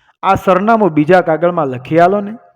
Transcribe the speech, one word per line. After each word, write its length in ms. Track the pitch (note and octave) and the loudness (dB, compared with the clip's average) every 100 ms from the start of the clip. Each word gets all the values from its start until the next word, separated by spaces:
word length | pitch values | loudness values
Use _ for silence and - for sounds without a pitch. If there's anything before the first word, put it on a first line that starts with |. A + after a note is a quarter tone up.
| _ _ | _ _
"આ 120 | F3+ F#3+ | -2 -2
સરનામું 540 | G3+ F#3 G#3 A3+ F#3+ | 0 0 2 0 0
બીજા 320 | D3+ D3+ F#3 | 0 2 2
કાગળમાં 460 | E3 D#3 F3 F3 C#3 | 2 0 -2 -2 -4
લખી 320 | B2 B2+ D#3+ | -6 -2 2
આલો 220 | F3 G#3 | 2 0
ને." 160 | G3+ A#3 _ | -6 -12 _